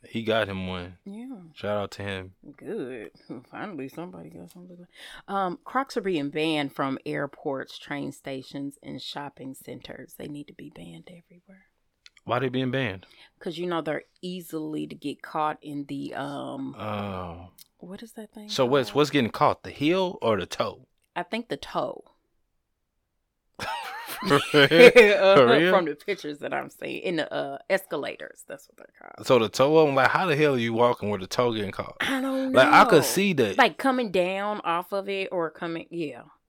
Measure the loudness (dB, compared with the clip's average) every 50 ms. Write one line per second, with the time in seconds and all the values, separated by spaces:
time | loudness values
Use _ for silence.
0 | _ -8 -8 -6 -2 0 2 2 2 0 -4 -6 -6 -6 -6 -8 -10 -12 -16 _
1 | _ -16 -16 -16 -14 -16 -16 -16 -18 -20 _ -10 -6 -4 -4 -4 -6 -8 -10 -10
2 | -8 -8 -8 -8 -10 -14 -18 _ -20 -20 -20 -18 -14 -12 -10 -10 -10 -10 -10 -12
3 | -14 -16 _ _ _ _ -16 -16 -16 _ -14 -14 -12 -12 -10 -12 -12 -12 -12 -14
4 | -14 -14 -14 -18 -18 -18 -18 -18 -20 -20 -20 -20 -20 -20 -20 -20 -20 _ _ -20
5 | -20 -20 -20 -20 -14 -6 -4 -4 -2 -4 -4 -8 _ -6 -4 -4 -4 -2 -6 -6
6 | -4 -2 -2 -2 -2 -4 -2 -2 -2 0 0 -2 -2 -4 -4 -4 -4 -4 -4 -6
7 | _ -6 -6 -4 -6 -6 -8 -8 -6 -6 -6 -6 -8 -12 -14 -20 -12 -10 -10 -8
8 | -8 -10 -12 -12 _ -10 -10 -10 -12 -12 -12 -10 -10 -10 -12 _ -16 -14 -14 -12
9 | -12 -12 -12 -10 -12 -12 _ -14 -16 -16 -16 -16 -16 -16 -16 -16 _ -16 -16 -16
10 | -16 -20 -18 -16 -14 -14 -12 -14 -14 -16 -18 -20 -20 -20 _ -20 -20 -20 -20 -20
11 | -20 -20 -20 -20 _ _ _ _ _ _ -20 _ _ _ _ _ _ _ _ _
12 | _ -20 _ _ _ -4 -2 -2 -2 -2 -2 -2 -2 -2 -2 -2 -2 -2 -4 -8
13 | -12 _ _ _ -20 _ _ _ -12 -10 -8 -6 -6 -4 -4 -4 -4 -4 -6 -6
14 | -8 _ _ _ -10 -10 -10 -10 -12 -10 -8 -8 -6 -6 -6 -6 -8 -8 -12 -10
15 | -8 -8 -8 _ -12 -10 -6 -4 -2 -2 -4 -6 -12 -12 -10 -10 -8 -8 -8 -8
16 | -8 -8 -8 -8 -8 -8 -8 -8 -8 -8 -8 -10 -10 -10 -10 -10 -8 -6 -6 -6
17 | -6 -6 -8 -8 -8 -10 -12 -14 -16 -20 _ -20 -20 _ _ _ -18 -18 -16 -16
18 | -18 -18 -16 -18 -18 -18 _ -20 -14 -8 0 0 2 2 4 2 0 0 2 2
19 | 2 2 2 0 0 0 0 2 2 2 2 0 _ -16 -8 -4 -2 0 0 0
20 | -2 -4 -4 -4 0 0 0 0 -2 -6 -4 -4 -4 -4 -4 -12 -20 _ _ _
21 | _ _ _ -10 -8 _ -8 -8 -6 _ -10 -10 -10 -8 -6 -6 -6 -6 -8 -12
22 | -16 _ _ _ _ _ _ _ _ _ _ _ _ _ _ _ _ _ _ _
23 | _ _ _ _ _ _ _ _ _ _ _ -12 -10 -8 -8 -8 -10 -10 -12 -12
24 | -12 -12 -12 -8 -2 2 2 2 2 2 6 6 6 8 10 12 12 12 12 12
25 | 8 8 6 6 6 6 8 8 8 8 8 6 6 4 4 4 2 0 -6 _
26 | -6 -8 -8 -6 -8 -12 -12 -10 -8 -6 -6 -6 -6 -8 -12 -12 -10 -10 -10 -6
27 | -6 -4 -4 -4 -4 -4 -4 -6 -6 -6 -8 -12 -4 _ -2 -2 -2 _ -8 -6
28 | -6 -8 -8 -10 -14 -18 -18 _ -18 _ -16 -18 -18 _ _ _ -20 -20 _ -20
29 | -20 -20 -18 -14 2 4 4 4 4 2 2 2 4 6 6 6 6 6 4 4
30 | 4 4 4 2 0 0 2 4 4 2 4 2 0 0 2 4 4 4 4 2
31 | -2 -4 -4 -4 -4 -4 -2 0 0 0 0 -2 -4 -6 -6 -8 -10 -10 -6 -6
32 | -4 -2 -2 -2 -2 -4 -4 -4 -4 2 6 6 6 8 8 8 8 8 6 6
33 | 6 4 0 0 2 2 2 2 2 0 4 4 4 2 2 0 -2 0 0 0
34 | -2 -2 0 0 0 0 -2 -4 -4 -6 -6 -4 -2 -2 -2 -2 -4 -4 -6 -6
35 | -4 -4 -6 -6 -6 -4 -4 -4 -4 -4 -6 -8 -8 -8 -8 -8 -10 _ -8 -8
36 | -8 -8 -10 -14 -18 -20 _ _ _